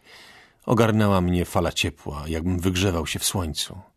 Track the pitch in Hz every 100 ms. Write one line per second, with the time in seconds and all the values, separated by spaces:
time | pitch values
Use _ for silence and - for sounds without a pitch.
0 | - - - - - _ - 107 113 110
1 | 104 98 90 90 85 101 85 - 87 -
2 | - 73 73 80 85 92 90 90 101 85
3 | 78 - - 104 82 76 - 92 -